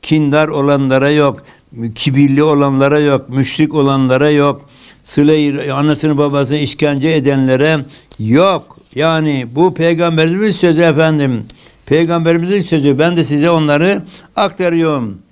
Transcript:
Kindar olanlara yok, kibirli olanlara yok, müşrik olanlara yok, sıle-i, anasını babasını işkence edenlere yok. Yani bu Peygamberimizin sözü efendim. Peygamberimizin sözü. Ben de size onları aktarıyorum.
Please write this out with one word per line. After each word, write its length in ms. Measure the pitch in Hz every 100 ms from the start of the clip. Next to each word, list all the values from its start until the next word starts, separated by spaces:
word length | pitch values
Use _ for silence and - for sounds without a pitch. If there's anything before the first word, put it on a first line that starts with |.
Kindar 460 | - 156 147 147 156
olanlara 600 | 151 143 143 135 131 139
yok, 320 | 151 143 - - - _ 120 113
kibirli 480 | 110 - 131 143 135
olanlara 560 | 151 147 143 135 139 151
yok, 300 | 147 135 -
müşrik 460 | 127 135 - 156
olanlara 560 | 151 139 139 131 127 147
yok, 380 | 147 143 139 - _ - -
sıle-i, 680 | - - 147 156 147 139 131
anasını 460 | 135 151 147 156 143
babasını 400 | 147 143 135 147
işkence 500 | 143 - 151 139 147
edenlere 680 | 160 135 139 131 131 147 156 139 - _ -
yok. 580 | 110 127 190 175 - - _
Yani 520 | - 156 160 156 139 123
bu 200 | 127 180
Peygamberimizin 760 | 151 165 170 170 165 160 180 214
sözü 280 | 190 180 156
efendim. 640 | 170 143 160 156 143 120 110 - - _ -
Peygamberimizin 760 | 147 165 170 165 170 175 202
sözü. 360 | 185 160 139 131
Ben 180 | 160 175
de 80 |
size 260 | 160 143 160
onları 520 | 165 151 147 175 202 - - - -
aktarıyorum. 840 | 196 190 180 170 160 143 113 95 _